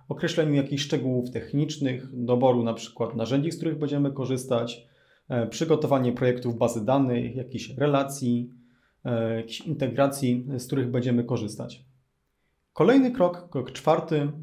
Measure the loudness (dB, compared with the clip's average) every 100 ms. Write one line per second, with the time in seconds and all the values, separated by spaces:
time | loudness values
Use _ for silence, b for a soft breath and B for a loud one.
0 | B -4 -2 0 2 2 2 -2 -2 -2
1 | 0 0 -2 -6 -4 -2 -2 -2 -2 -4
2 | -8 -6 0 4 6 4 2 -2 -8 -6
3 | -4 -2 0 0 0 -2 -4 -2 -2 0
4 | 0 -2 -2 -2 0 -2 -2 -8 b b
5 | b b b -2 -2 -2 2 2 4 2
6 | 2 2 2 2 -2 0 0 0 2 2
7 | 2 0 -2 -6 -8 -8 -8 -2 2 2
8 | 0 -2 0 0 -2 B B B B B
9 | -4 -2 0 -2 -6 -10 -6 -2 -2 2
10 | 0 2 0 0 -2 -8 -4 -2 0 0
11 | 2 0 0 -2 -4 -8 -12 -14 _ _
12 | _ _ _ _ _ _ _ 2 6 6
13 | 6 4 2 0 -8 -6 -6 -4 2 2
14 | 2 0 -2 -4